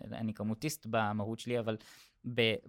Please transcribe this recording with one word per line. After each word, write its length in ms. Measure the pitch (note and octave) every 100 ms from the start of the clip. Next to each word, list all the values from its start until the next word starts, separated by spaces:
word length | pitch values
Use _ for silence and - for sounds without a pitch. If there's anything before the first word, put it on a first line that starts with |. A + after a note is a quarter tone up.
| -
אני 220 | - A2+
כמותיסט 540 | G#2+ G#2+ A2 D3+ - A2+
במהות 500 | A2+ G#2+ G#2+ G#2 A2+
שלי, 200 | B2 A#2+
אבל 180 | A2+ A2 - - - _ B2
ב-, 200 | A#2+ A2+ G#2